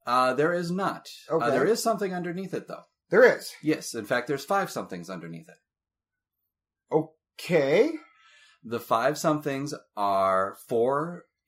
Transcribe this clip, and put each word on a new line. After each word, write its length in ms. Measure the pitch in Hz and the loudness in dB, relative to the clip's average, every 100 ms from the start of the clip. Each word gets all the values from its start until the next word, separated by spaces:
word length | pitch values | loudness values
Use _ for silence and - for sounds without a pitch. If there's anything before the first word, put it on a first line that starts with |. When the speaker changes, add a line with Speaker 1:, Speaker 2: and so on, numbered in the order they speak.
| - | -2
Speaker 1:
Uh, 280 | 123 127 | 2 2
there 180 | 127 156 | 2 0
is 180 | 175 170 | 0 -2
not. 380 | 180 185 - - - - | -4 -4 -6 -12 -18 -4
Uh, 60 | 156 | -2
Speaker 2:
Okay. 140 | - | 0
Speaker 1:
there 140 | 127 160 | 2 2
is 160 | 226 | 2
something 320 | 233 208 202 | 0 -2 -2
underneath 400 | 180 180 175 190 | -4 -6 -6 -8
it, 140 | 127 - | -8 -10
though. 160 | - - _ - | -14 -16 _ 0
Speaker 2:
There 140 | 208 | 8
is? 260 | 247 - - - | 8 6 -2 -6
Speaker 1:
Yes. 320 | 147 151 - | -2 -2 -2
In 120 | 120 | -8
fact, 240 | 104 123 120 | -2 -2 -2
there's 160 | 139 | -4
five 260 | - 196 185 | -2 -2 -2
somethings 400 | - 98 90 85 | -6 -8 -10 -12
underneath 380 | 92 85 82 82 | -12 -12 -16 -18
it. 80 | - _ _ _ _ _ _ _ _ _ _ _ _ - | -20 _ _ _ _ _ _ _ _ _ _ _ _ -4
Speaker 2:
Okay. 1000 | 151 156 _ _ - - 170 135 165 294 320 - _ _ _ _ _ | -2 -2 _ _ -16 -2 0 4 4 4 0 -12 _ _ _ _ _
Speaker 1:
The 160 | 113 117 | -8 -8
five 380 | - 113 127 147 | -2 0 2 0
somethings 560 | 165 151 147 135 143 151 _ - | 0 0 -2 -6 -6 -10 _ -4
are 600 | 101 98 95 95 95 110 - | 0 2 2 2 0 -4 -4
four 560 | 120 120 139 160 175 - _ | 0 2 0 -2 -10 -18 _